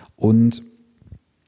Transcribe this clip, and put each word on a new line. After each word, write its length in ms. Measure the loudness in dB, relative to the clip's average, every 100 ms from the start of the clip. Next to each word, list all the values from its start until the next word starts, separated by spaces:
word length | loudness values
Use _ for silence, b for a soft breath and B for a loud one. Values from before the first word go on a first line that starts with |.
| B -6
Und 460 | 0 2 0 -4 -16 _ _ _ -20 -20 _ _